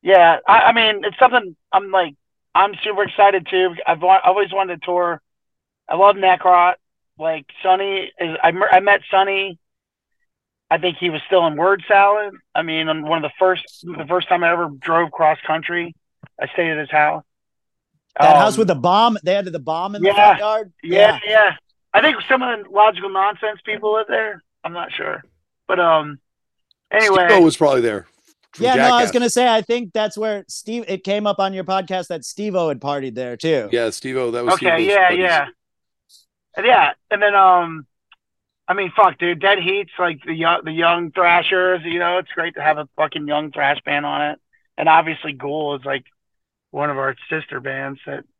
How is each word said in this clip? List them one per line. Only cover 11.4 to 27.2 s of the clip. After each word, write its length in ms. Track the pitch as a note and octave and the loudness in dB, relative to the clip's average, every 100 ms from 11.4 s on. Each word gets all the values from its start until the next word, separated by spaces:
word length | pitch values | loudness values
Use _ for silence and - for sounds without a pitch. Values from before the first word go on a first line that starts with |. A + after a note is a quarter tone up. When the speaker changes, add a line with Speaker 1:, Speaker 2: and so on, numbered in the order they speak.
| E3+ | 2
Speaker 1:
in 100 | D3+ | 0
Word 260 | F3+ G3 - | 0 0 2
Salad. 460 | G3+ G3+ G#3+ G#3 F#3+ _ | 4 4 2 -4 -12 _
I 80 | - | -6
mean, 260 | E3 D#3+ D#3+ | -4 -4 -4
on 140 | D#3 D3+ | -6 -4
one 160 | E3 | -4
of 60 | D3 | -4
the 40 | - | -2
first, 240 | F#3 F3+ - - | 0 0 -6 -20
the 240 | E3+ D#3 D3 | -18 -14 -4
first 200 | F3+ F3 | -4 0
time 160 | F3+ | 0
I 60 | E3+ | 0
ever 160 | F3 E3+ C#3 | 0 -4 -8
drove 320 | D#3+ E3 E3+ | -2 0 0
cross 280 | - D#3 D#3 - | 0 0 0 -4
country, 480 | D#3+ D#3+ F3 E3+ E3 _ _ - - | -6 -4 -6 -8 -14 _ _ -20 -12
I 60 | C3+ | -8
stayed 220 | - E3 | -4 -4
at 80 | D#3 | -4
his 120 | C#3+ | -2
house. 320 | D3+ D3+ D#3 _ _ _ _ _ _ _ _ _ - | 0 0 -2 _ _ _ _ _ _ _ _ _ 2
Speaker 2:
That 180 | D3+ D3+ | 6 8
house 180 | G#3 | 6
Speaker 1:
Um, 60 | G#3+ | 2
Speaker 2:
with 80 | G#3 | -2
the 60 | D3+ | 0
bomb, 420 | E3+ G3 A#3 G#3+ | 2 2 2 0
they 100 | D#3+ | -2
had 100 | G3 F#3 | -4 -4
the 120 | D#3+ | -10
bomb 360 | C3+ D#3+ F#3+ | -8 -6 -6
in 80 | G3+ | -2
the 60 | F#3 | 0
Speaker 1:
Yeah. 60 | |
Speaker 2:
front 240 | G3+ G#3 F#3 | 6 6 4
yard? 340 | G#3 A3 G3+ _ | 0 -4 -6 _
Speaker 1:
Yeah, 360 | E3 F#3+ G#3 - | -2 4 4 4
Speaker 2:
Yeah. 60 | G#3 | 0
Speaker 1:
yeah. 260 | G#3+ G3+ D#3 _ _ _ | 2 2 0 _ _ _
I 80 | G3+ | 2
think 160 | D4 - - | 2 -2 -2
some 140 | C4 | -2
of 220 | B3+ A3 | -2 -8
the 60 | F#3+ | -4
Logical 380 | G3 G#3+ F3+ G3 | 2 2 2 -6
Nonsense 500 | F#3+ G3 G#3 A3 G#3+ | -2 -2 -2 -8 -8
people 300 | - G#3 G#3+ | -10 -6 -2
live 120 | G#3+ G#3+ | -4 -2
there. 340 | A3 A3 F#3+ _ _ | -4 -4 -10 _ _
I'm 80 | E3 | -14
not 180 | E3+ E3+ | -12 -12
sure. 300 | - - D3+ _ _ _ _ _ | -10 -10 -10 _ _ _ _ _
But, 100 | F#3 | 0
um, 400 | E3+ D#3+ D3+ C#3+ _ _ _ _ _ _ _ | 2 2 0 -14 _ _ _ _ _ _ _
anyway. 360 | G#3 G#3+ F#3+ | 0 2 2